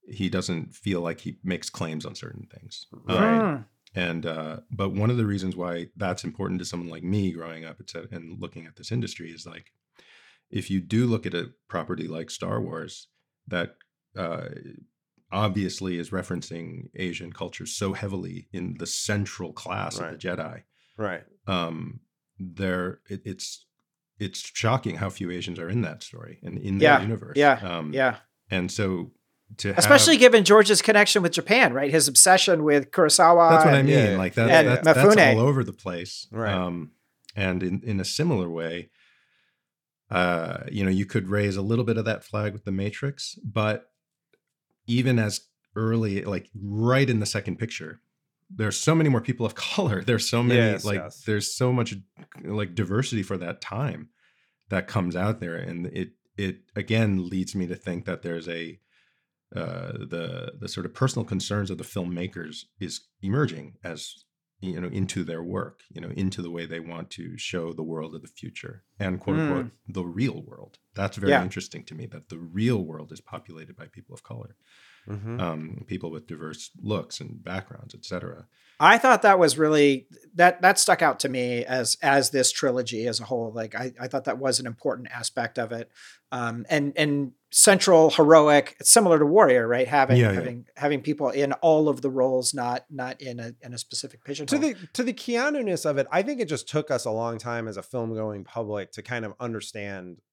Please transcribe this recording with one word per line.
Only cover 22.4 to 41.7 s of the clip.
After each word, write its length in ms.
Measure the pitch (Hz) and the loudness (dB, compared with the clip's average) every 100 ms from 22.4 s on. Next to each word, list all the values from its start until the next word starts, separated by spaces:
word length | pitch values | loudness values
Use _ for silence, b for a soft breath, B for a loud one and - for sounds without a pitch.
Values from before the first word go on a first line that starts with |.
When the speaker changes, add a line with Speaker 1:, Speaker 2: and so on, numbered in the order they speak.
| 92 85 95 90 90 - _ | -14 -6 -4 -2 -4 -10 _
Speaker 1:
it, 140 | 98 107 | -12 -12
it's, 400 | 92 - - _ _ _ _ _ _ | -12 -12 -14 _ _ _ _ _ _
it's 200 | 101 - | -10 -8
shocking 560 | - - 113 127 110 80 | -12 -2 0 0 -2 -6
how 140 | 98 | -8
few 200 | - 90 | -6 -8
Asians 300 | 87 85 87 | -8 -8 -10
are 80 | 82 | -4
in 120 | 113 | -4
that 200 | 87 - | -4 -6
story 380 | - - 78 - | -18 -18 -20 -16
and 140 | - - | -14 -10
in 220 | 101 98 | -4 4
Speaker 3:
Yeah. 160 | 151 139 | 6 6
Speaker 1:
that 40 | |
universe. 340 | 101 110 - 139 | 2 -6 -4 4
Speaker 3:
Yeah. 240 | 143 131 | 4 4
Speaker 1:
Um, 300 | 98 85 76 | -2 -6 -6
Speaker 3:
Yeah. 260 | 131 131 - _ _ _ | 0 -2 -2 _ _ _
Speaker 1:
and 220 | 95 90 | -4 -4
so 400 | - 98 90 87 _ _ _ _ - | -2 -2 -4 -8 _ _ _ _ -8
to 120 | 101 | -2
have 80 | 98 | 2
Speaker 3:
Especially 380 | 208 285 - 285 | 8 8 8 10
given 260 | 247 226 185 | 10 10 8
George's 360 | 214 202 196 | 8 8 4
connection 400 | - 208 208 208 | 4 4 4 2
with 120 | 175 | 2
Japan, 400 | 170 - 233 202 | -2 2 4 4
right? 180 | 127 143 | 2 2
His 160 | 160 147 | 2 6
obsession 560 | 127 185 185 - 170 | 8 8 8 6 4
with 280 | 151 147 135 | 6 4 2
Kurosawa 580 | - 156 - 165 175 165 | 4 4 8 8 10 10
Speaker 1:
That's 160 | 160 156 | 8 8
what 80 | |
I 60 | 139 | 8
Speaker 3:
and 80 | 135 | 6
Speaker 1:
mean. 100 | - | 6
Speaker 2:
Yeah, 140 | 107 | 4
yeah. 60 | 95 | 2
Speaker 1:
Like, 160 | 92 - | 0 2
that, 140 | 117 | 6
Speaker 3:
and 180 | 160 151 | 6 6
Speaker 1:
that, 140 | 135 160 | 4 6
that's 140 | 156 | 8
Speaker 3:
Mifune. 360 | 190 214 147 113 | 8 10 8 6
Speaker 1:
all 60 | |
over 220 | 127 135 | 4 2
the 100 | 117 | -2
place. 540 | - 95 87 92 - - | -6 -10 -8 -10 -12 -12
Speaker 2:
Right. 220 | 110 110 | -6 -2
Speaker 1:
Um, 380 | 92 90 87 76 _ _ _ - 104 | -2 -2 -6 -10 _ _ _ -14 -4
and 260 | 95 92 | -2 0
in, 180 | 92 98 | -2 -4
in 160 | 117 98 | -4 -4
a 60 | 90 | -4
similar 440 | - 165 120 87 | -2 0 0 -2
way, 400 | 82 82 85 87 _ _ _ _ _ _ _ _ _ _ _ _ | -6 -6 -8 -12 _ _ _ _ _ _ _ _ _ _ _ _
uh, 500 | 90 90 87 82 90 - | 0 0 0 -4 -8 -8
you 120 | 104 | -2
know, 60 | 95 | 0
you 160 | 92 98 | 0 0
could 220 | 113 92 | -4 -2
raise 280 | 104 104 95 | -2 0 -2
a 40 | |
little 220 | 98 | -2